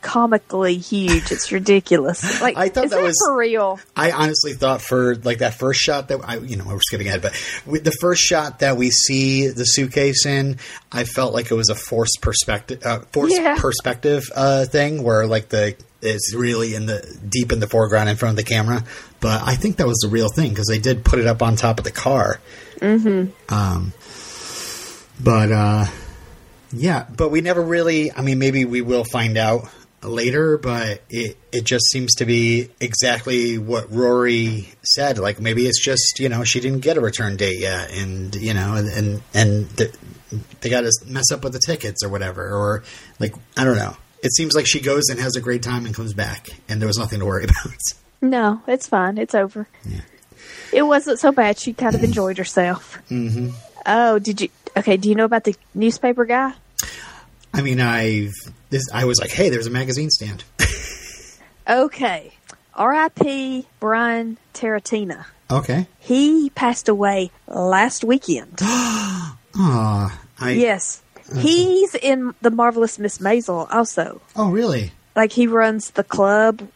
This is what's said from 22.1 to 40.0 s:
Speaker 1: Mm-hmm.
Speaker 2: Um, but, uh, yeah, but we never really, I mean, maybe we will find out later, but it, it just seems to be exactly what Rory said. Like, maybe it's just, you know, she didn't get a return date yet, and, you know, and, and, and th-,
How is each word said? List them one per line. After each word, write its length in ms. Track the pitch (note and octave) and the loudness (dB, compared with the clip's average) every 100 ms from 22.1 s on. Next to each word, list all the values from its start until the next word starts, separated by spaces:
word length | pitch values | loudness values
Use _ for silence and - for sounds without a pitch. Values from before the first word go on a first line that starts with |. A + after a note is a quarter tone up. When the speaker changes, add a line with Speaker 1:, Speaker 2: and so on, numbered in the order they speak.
| C3+ G2 - - - - - | 2 2 -2 -8 -20 -20 -2
Speaker 1:
Mm-hmm. 720 | G3+ A3 A3 F#3+ F#3 - - | 2 4 4 2 0 -6 -4
Speaker 2:
Um, 400 | G#2+ G2 F2+ F2+ - - - - - - - - - - - - - | 0 0 0 -4 -8 -18 -20 -18 -16 -14 -12 -12 -14 -16 -20 -20 0
but, 320 | B2 A2+ G#2+ | 2 4 4
uh, 340 | G#2+ G#2 G#2+ G#2 - - - - - - - _ | 4 4 4 2 -2 -16 -18 -20 -20 -20 -20 _
yeah, 320 | A#2+ E3 C#3+ - A2+ | -4 0 0 -4 -2
but 140 | D#3 | 0
we 120 | D#3 | 2
never 200 | E3+ F3 | 2 0
really, 500 | E3 E3+ E3 D#3+ D3+ | 2 2 2 2 0
I 100 | - | -2
mean, 180 | C3+ C3 | 0 2
maybe 260 | C3+ C3+ B2 | 2 2 0
we 160 | B2 | 0
will 220 | A#2+ B2 | 0 0
find 340 | A2+ B2 A2+ A2 | 0 -2 0 0
out 320 | A2 A2+ A2+ - - _ | 2 0 -2 -20 -20 _
later, 540 | - A#2 A#2+ C#3 D#3+ D3+ | -8 -2 0 2 2 2
but 440 | B2+ A2+ A2 G2+ _ | 0 -2 -4 -6 _
it, 280 | A#2 A2+ - _ | -6 -6 -10 _
it 120 | B2 | -4
just 220 | A2+ B2 - | 0 2 2
seems 240 | C3+ B2 - | 2 2 2
to 100 | A#2 | 4
be 440 | A#2 A#2 A#2 A#2+ _ | 2 4 2 -2 _
exactly 800 | A#2+ A2+ B2+ A#2 B2 B2 A#2+ A2+ | -6 0 2 0 0 -2 0 -2
what 320 | G#2+ A#2 A2 | -2 -4 -2
Rory 760 | A2 B2 B2 B2 A#2 A2+ A2 G2 - | 0 2 4 2 2 0 -2 -8 -12
said. 360 | - - C#3+ A#2 | -2 0 2 0
Like, 200 | G2 G#2+ | -2 -2
maybe 280 | A2 A2+ B2 | -2 2 2
it's 160 | A#2+ | 2
just, 360 | - B2+ - - | 0 0 0 0
you 100 | C3 | -2
know, 140 | A#2 | 0
she 160 | A2+ B2 | 0 0
didn't 200 | B2+ C3+ | 0 0
get 180 | C#3+ E3 | 2 2
a 40 | |
return 340 | A2+ - G#2+ G2 | 0 -2 -4 0
date 220 | G2 F#2 | -2 0
yet, 320 | F#2+ F2+ F2 | -2 -4 -6
and, 420 | F#2 F#2+ F#2 F#2+ G2+ | -6 -6 -6 -6 -6
you 180 | A2 | -2
know, 220 | G#2 G2 G#2+ | -2 0 0
and, 120 | G#2 | -2
and, 320 | G#2+ G#2 G#2 - | -2 -2 -4 -4
and 440 | G#2 G#2+ G#2 F#2+ G#2+ | 2 4 2 -2 -2
th-, 160 | A2+ - | -2 -4